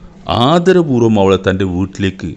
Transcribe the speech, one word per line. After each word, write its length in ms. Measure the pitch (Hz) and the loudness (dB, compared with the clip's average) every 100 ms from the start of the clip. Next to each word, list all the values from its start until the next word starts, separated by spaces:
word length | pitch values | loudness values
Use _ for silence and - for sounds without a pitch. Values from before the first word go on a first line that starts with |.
| - - - - | -20 -18 -4 0
ആദരപൂർവ്വം 800 | 123 170 175 180 151 123 117 107 | 2 2 2 2 2 0 2 2
അവളെ 200 | 95 95 | 2 2
തൻ്റെ 260 | 95 92 | 0 -2
വീട്ടിലേക്ക് 680 | 98 87 95 - 98 92 85 | -2 -4 -4 -4 -6 -4 -10